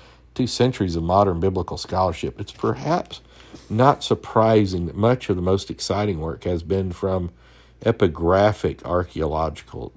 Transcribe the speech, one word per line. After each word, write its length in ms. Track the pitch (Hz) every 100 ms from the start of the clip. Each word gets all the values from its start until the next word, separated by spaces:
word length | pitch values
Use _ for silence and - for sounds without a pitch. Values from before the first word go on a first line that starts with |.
| - - - -
two 120 | 127
centuries 480 | - 123 127 95 85
of 80 |
modern 380 | 82 95 101 85
biblical 360 | 95 92 85 -
scholarship, 640 | - 92 92 - - -
it's 120 | 101
perhaps 680 | - - 127 139 330 - - - - - - -
not 360 | 107 127 - -
surprising 800 | - - 117 113 110 101 90 85
that 80 | 85
much 340 | 110 127 -
of 60 | 90
the 80 |
most 260 | 90 95 -
exciting 520 | 78 - 95 104 85
work 240 | 80 78 -
has 180 | 87
been 300 | 87 98 95
from 400 | 87 95 92 87 - - - - -
epigraphic 1040 | 107 - 95 78 82 95 104 104 82 71 -
archaeological 1080 | 87 90 - 80 78 80 71 - 71 67